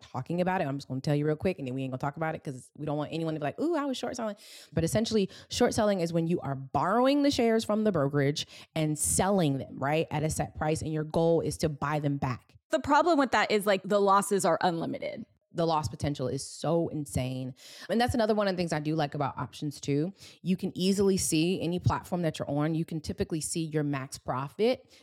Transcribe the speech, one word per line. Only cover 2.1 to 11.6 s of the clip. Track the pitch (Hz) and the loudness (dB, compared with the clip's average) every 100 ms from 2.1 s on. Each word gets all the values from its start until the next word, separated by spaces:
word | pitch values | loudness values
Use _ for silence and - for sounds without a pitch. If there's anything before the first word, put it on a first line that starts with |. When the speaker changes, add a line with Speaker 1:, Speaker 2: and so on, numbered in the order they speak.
| 160 | -4
Speaker 1:
about | 160 160 | -4 -4
it | |
'cause | 156 127 - - | -8 -12 -14 -10
we | 151 | -6
don't | 147 | -4
want | 147 | -4
anyone | 165 160 | -4 -4
to | 156 | -4
be | |
like, | 143 - | -4 -2
"Ooh, | 302 | -2
I | 320 285 | -2 -4
was | 254 | -4
short | 240 | -6
selling." | 240 220 202 - - - | -6 -8 -8 -16 -20 -8
But | 165 | -2
essentially, | 160 214 226 220 185 - - | 0 0 2 2 0 -4 -6
short | - 247 | 0 2
selling | - 208 196 | 2 2 2
is | 170 | 0
when | 170 165 | 0 0
you | 175 | 0
are | 139 | -2
borrowing | 135 135 143 165 233 262 285 | -6 -2 0 2 4 4 4
the | 285 | 2
shares | 277 233 226 | 4 4 4
from | 220 214 | 2 2
the | 214 | 2
brokerage | 170 139 147 139 156 - - - 160 | 2 2 2 2 0 -6 -12 -8 -2
and | 156 151 | 0 0
selling | - - 190 202 151 135 | 0 2 4 4 2 0
them, | - - | -4 -4
right, | 135 160 - | 0 0 0
at | 151 | -2
a | 151 | -2
set | - 143 - | -2 -4 -2
price, | 156 160 | -2 -2
and | 156 | -2
your | 156 | -4
goal | 156 165 165 165 | -2 2 4 4
is | 147 | 2
to | - | -2